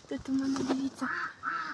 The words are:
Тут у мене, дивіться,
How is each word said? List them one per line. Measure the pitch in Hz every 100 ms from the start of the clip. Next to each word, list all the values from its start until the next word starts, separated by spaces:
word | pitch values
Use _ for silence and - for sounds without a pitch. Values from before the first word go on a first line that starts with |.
| -
Тут | 277 -
у |
мене, | 269 269 269
дивіться, | 262 269 269 - 254 - - - - - -